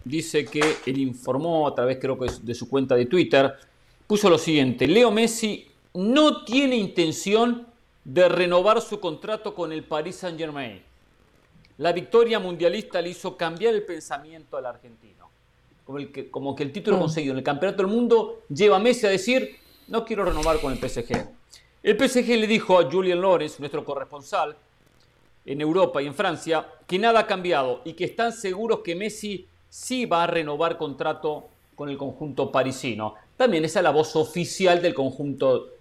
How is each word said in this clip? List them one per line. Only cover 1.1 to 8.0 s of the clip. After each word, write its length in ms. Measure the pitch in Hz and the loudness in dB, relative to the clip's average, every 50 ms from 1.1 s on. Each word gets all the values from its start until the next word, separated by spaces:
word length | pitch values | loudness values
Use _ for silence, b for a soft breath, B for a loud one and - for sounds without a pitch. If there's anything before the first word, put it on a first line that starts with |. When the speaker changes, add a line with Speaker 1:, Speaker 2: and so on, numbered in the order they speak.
| 120 - - 131 123 131 160 170 165 160 151 139 | -4 -6 -6 -4 -4 -2 -2 0 0 0 0 0
Speaker 1:
a 60 | 135 | 0
través, 220 | 131 123 131 131 131 | 0 0 0 0 -2
creo 180 | - 131 131 120 | -2 -4 -4 -4
que 80 | 127 | -4
es 180 | 120 - - - | -6 -6 -6 -8
de 100 | 113 117 | -8 -8
su 120 | - 117 - | -8 -6 -2
cuenta 280 | 135 135 131 135 131 | -2 -2 2 2 2
de 100 | 123 123 | 2 4
Twitter, 480 | 123 180 180 165 - 151 139 135 127 b b b b b b b b b b _ - | 4 2 2 4 4 4 4 4 4 b b b b b b b b b b _ -2
puso 200 | - 208 208 190 | 0 4 6 6
lo 100 | 165 156 | 6 4
siguiente: 500 | - 170 156 147 131 127 117 - 131 135 | 4 2 2 4 4 2 2 2 2 4
"Leo 240 | 180 233 247 226 | 6 6 6 6
Messi 580 | 208 220 233 226 226 - 226 214 190 - - _ _ _ _ _ - | 4 2 2 0 0 -2 -4 -4 -4 -6 -10 _ _ _ _ _ -8
no 500 | 180 190 220 254 302 302 302 - - - | -4 0 2 4 6 4 4 4 0 -4
tiene 300 | - 226 277 285 262 254 | -2 0 2 2 2 2
intención 960 | 226 196 - - 185 170 160 156 - - 196 208 220 233 240 233 240 - - _ _ _ _ _ _ | 0 -2 0 0 0 0 0 -2 -4 0 2 2 4 4 2 0 -2 -8 -14 _ _ _ _ _ _